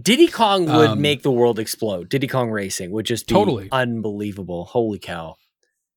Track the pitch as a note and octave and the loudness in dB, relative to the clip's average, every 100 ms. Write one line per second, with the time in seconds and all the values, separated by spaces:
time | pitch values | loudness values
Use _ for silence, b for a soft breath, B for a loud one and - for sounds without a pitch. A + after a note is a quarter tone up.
0 | B2+ B3 E4+ - A3+ G3 E3 D3+ D3+ C#3+ | 0 4 4 4 2 2 2 4 4 4
1 | D3 D3 D3+ B2 A#2+ A2 G#2+ - A2 F#2 | 0 0 0 2 2 2 -4 -4 -4 -4
2 | F2 C#3 C3 C3 A#2+ A2 G2 - F#2 G#2 | -4 -4 -2 -2 -2 -2 -4 -6 -6 -6
3 | G#2+ A#2 - F#3 G3+ B2 F#2+ C3 B2 A#2 | -4 -4 2 2 2 0 -2 -2 0 -2
4 | G#2+ G#2 G#2 G2 F2 F2 F2 B2 A2+ G2+ | -4 -4 -6 -8 -8 -8 -4 -2 -2 -2
5 | - F2 D#3+ - _ _ _ _ _ | -8 -10 -12 -16 _ _ _ _ _